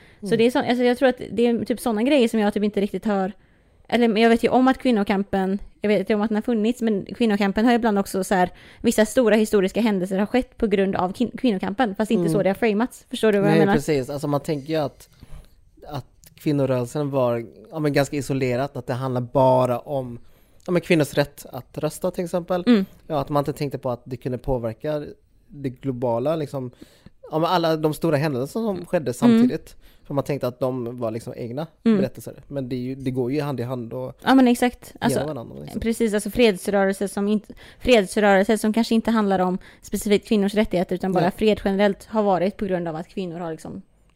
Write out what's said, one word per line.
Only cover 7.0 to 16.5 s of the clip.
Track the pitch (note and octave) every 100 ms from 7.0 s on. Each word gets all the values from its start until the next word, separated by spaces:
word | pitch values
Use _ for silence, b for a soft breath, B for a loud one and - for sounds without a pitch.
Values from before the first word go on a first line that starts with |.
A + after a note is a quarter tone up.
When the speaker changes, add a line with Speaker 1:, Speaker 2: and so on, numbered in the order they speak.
| -
Speaker 1:
kvinnokampen | - A3+ G3+ G3+ G3+ A#3+
har |
ibland | A#3 A#3 G3+
också | G3 F#3+
så | F#3 F#3+
här, | F3+ B B B
vissa | A#3+ A3 G#3+
stora | C4 A3 A3
historiska | G#3+ G#3+ F#3 -
händelser | A#3 G3 F#3 F#3+
har | G#3
skett | B3 B3 -
på | G#3+
grund | G3 G3 G3
av | F3+
kin-, | G3+ A#3+ -
kvinnokampen, | B3+ F#3+ F#3+ G3+ A#3 F#3+
fast | G#3+
inte | A3
Speaker 2:
Mm. | E3+
Speaker 1:
så | F#3+
det | F#3
har | G3
framats. | A#3 G3+ B3+ - -
Förstår | B3 A3
du | G3+
vad | G3+
Speaker 2:
Nej, | G#3
Speaker 1:
jag | G3
menar? | C#3+
Speaker 2:
precis. | D3+ C#3 B2+
Alltså | C#3+ D3
man | C#3+
tänker | D#3 D3 C#3
ju | D#3
att, | C#3 - - b b b b b _ - -
att | C#3+ - _ - -
kvinnorörelsen | D#3